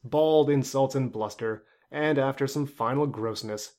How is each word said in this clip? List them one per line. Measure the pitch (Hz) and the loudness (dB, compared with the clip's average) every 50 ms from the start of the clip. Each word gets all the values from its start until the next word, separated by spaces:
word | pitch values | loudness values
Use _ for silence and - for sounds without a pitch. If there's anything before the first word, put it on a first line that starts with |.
| - | -8
bawled | 113 147 151 156 156 156 156 143 143 | -2 2 2 4 6 6 6 6 6
insults | 147 135 131 - - 135 135 131 - | 4 2 2 0 0 0 0 0 0
and | 135 131 117 | -2 -2 -2
bluster, | - 110 107 104 - - 113 113 110 104 - _ _ _ _ _ | -4 -4 -6 -6 -6 -6 -6 -6 -6 -8 -12 _ _ _ _ _
and | - 151 151 156 151 139 | -6 -2 0 2 2 2
after | 135 135 135 - 143 | 2 0 0 -2 -4
some | 131 - 151 143 | -4 -2 -4 -4
final | 139 - - 113 117 131 143 151 | -4 -4 -4 -2 0 0 0 0
grossness, | 139 117 110 110 113 107 - 113 107 107 104 - - - | -2 -2 -4 -4 -6 -6 -6 -8 -8 -8 -8 -10 -12 -18